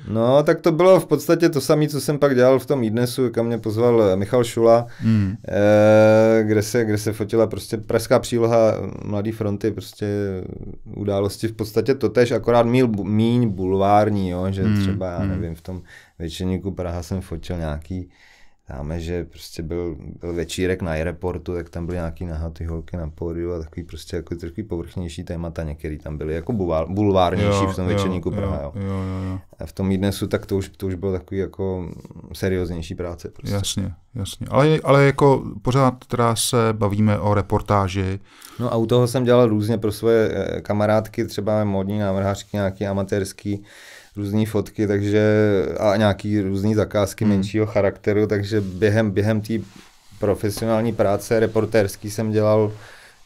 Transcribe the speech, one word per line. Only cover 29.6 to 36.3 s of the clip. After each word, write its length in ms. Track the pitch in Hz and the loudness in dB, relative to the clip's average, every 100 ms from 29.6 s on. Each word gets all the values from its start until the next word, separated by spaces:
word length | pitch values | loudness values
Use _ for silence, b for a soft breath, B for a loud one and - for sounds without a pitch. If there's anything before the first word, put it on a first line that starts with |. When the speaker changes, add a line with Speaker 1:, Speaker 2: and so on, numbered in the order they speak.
| 82 | -12
Speaker 1:
v 60 | |
tom 180 | - 95 | -4 -2
Idnesu, 360 | 95 101 98 101 | 0 0 -2 -2
tak 200 | 101 - | -4 -2
to 100 | 98 | -4
už, 120 | 98 - | -4 -8
to 100 | 95 | -8
už 80 | 92 | -4
bylo 180 | 98 | -4
takový 280 | 92 - 98 | -4 -6 -6
jako 500 | 90 - 95 92 85 - - - - | -6 -4 -6 -6 -8 -12 -18 -20 -16
serióznější 600 | - 98 92 87 85 80 95 | -6 -2 -2 -2 -6 -8 -8
práce 340 | 87 85 - | -10 -10 -14
prostě. 260 | - - 101 | -12 -6 -4
Speaker 2:
Jasně, 360 | 98 - 92 87 _ - | -4 -4 -6 -8 _ -10
jasně. 320 | 95 - - | -10 -10 -4
Ale 180 | 120 151 | 2 2
je, 120 | 156 - | 2 4
ale 200 | 139 139 | 4 4
jako 400 | 135 143 131 113 - | 4 4 4 0 -8
pořád 420 | - 131 131 123 - | -2 2 2 0 -6
teda 300 | 120 117 | 0 0